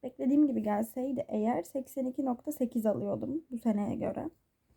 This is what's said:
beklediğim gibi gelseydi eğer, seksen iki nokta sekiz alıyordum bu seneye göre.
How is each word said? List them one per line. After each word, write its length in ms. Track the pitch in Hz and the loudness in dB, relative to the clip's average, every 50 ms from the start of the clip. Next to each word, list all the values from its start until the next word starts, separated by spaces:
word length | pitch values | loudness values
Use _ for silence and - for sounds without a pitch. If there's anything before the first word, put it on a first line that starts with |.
| - | -12
beklediğim 440 | 254 - - 269 254 285 294 302 277 | -12 -8 -2 2 4 6 6 6 6
gibi 160 | 240 220 214 | 4 2 0
gelseydi 640 | 214 208 208 226 226 - 254 254 277 262 247 - - | 2 2 2 0 -2 -4 -4 -4 -2 -2 -4 -4 -2
eğer, 360 | - 214 214 226 254 320 339 | -2 0 2 2 0 0 -2
seksen 420 | - - 269 262 - - 277 254 | -4 -6 -6 -6 -6 -4 -4 -4
iki 200 | 254 254 - 269 | -2 -2 -2 -2
nokta 260 | 254 240 - - 302 | -2 -2 -2 -4 -6
sekiz 340 | 294 - 254 240 - 233 208 | -4 -2 -2 -2 0 0 2
alıyordum 580 | 214 202 - 202 202 196 214 214 - 277 330 - - | 2 2 2 0 -2 -2 -2 -4 -4 -4 -6 -6 -6
bu 60 | 254 226 | -8 -2
seneye 380 | - 233 208 202 208 214 - | 0 0 2 2 0 -2 -2
göre. 340 | - 196 - - - - 330 - _ _ _ _ _ _ _ _ | -2 -2 -4 -4 -4 -6 -8 -10 _ _ _ _ _ _ _ _